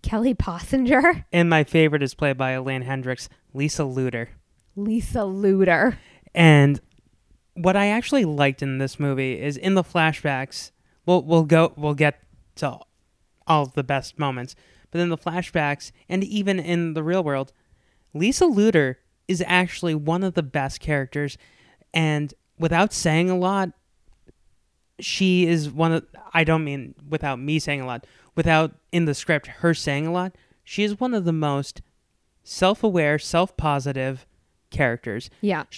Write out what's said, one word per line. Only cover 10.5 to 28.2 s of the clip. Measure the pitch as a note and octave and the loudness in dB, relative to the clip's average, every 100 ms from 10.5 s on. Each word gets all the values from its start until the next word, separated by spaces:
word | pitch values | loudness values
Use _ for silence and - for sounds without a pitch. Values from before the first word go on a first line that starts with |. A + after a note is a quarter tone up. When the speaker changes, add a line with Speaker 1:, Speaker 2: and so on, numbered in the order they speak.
| - - _ _ _ | -12 -16 _ _ _
Speaker 2:
we'll, | - F3+ | 0 0
we'll | D3 E3 | 4 2
go, | D#3 E3 E3 | 4 4 4
we'll | - D3 | 0 -6
get | C#3+ D3+ - _ _ _ - | 0 0 -2 _ _ _ -8
to | C#3+ B2 - _ _ _ _ _ - | -8 -8 -20 _ _ _ _ _ 0
all | D#3 | 0
the | C3+ D3 | 0 -4
best | C3 C3+ - - | -4 -4 -6 -6
moments, | C#3+ B2+ B2 - _ _ _ | -4 -4 -10 -16 _ _ _
but | E3+ | -4
in | F3 | -2
the | D#3+ | -2
flashbacks | F3 F3 F3 E3+ D3 C#3+ - _ - | -4 -6 -4 -2 -2 -4 -10 _ -6
and | F#3 | -4
even | G3 G#3 G3 F#3 | -2 -4 -2 -2
in | E3 F3 E3+ | 0 -2 -2
the | D#3 | -4
real | D#3 F#3 | -2 -2
world, | D#3 C#3 C3+ _ _ _ _ _ _ | 0 -4 -6 _ _ _ _ _ _
Lisa | D3+ G3+ - | -2 0 4
Luter | F4+ G3+ G#3+ F3 C3+ C3 _ _ - | 4 4 4 4 2 -4 _ _ -4
is | F3+ | -4
actually | F3 F3+ F3+ - F3 | 2 0 0 -4 -2
one | D#3 D3 F3 | -2 -2 -2
of | F#3+ | 0
the | F3 | -2
best | C#3+ D3 C3+ - | -4 -4 -4 -6
characters. | - D3 C3 D3 C#3+ - _ _ _ _ _ | -4 -4 -2 -6 -6 -8 _ _ _ _ _
And | E3 D#3+ D3+ D3 - _ - | 0 0 0 -4 -10 _ -4
without | D#3+ E3 G#3+ | 0 2 0
saying | - E3+ D#3 F3+ | 0 0 2 2
a | F#3 | 0
lot, | F3+ G3 F#3 _ _ _ _ _ _ _ _ _ _ _ _ - | 0 0 -4 _ _ _ _ _ _ _ _ _ _ _ _ -12
she | - - F#3+ F3+ E3+ | -8 0 2 4 4
is | E3 D3 | 2 -2
one | C#3 E3 | -2 0
of, | E3 - - - | 0 -4 -20 -4
I | E3 | 0
don't | D#3+ D#3+ | 2 2
mean | D3+ C#3 A#2+ - C#3+ | 0 -8 -10 -18 -10
without | D#3 D3 B2+ | -6 -6 -6
me | C#3 D#3 | -2 -2
saying | D#3 C#3+ | -2 -6
a | |
lot, | B2+ A#2+ - _ | -6 -10 -12 _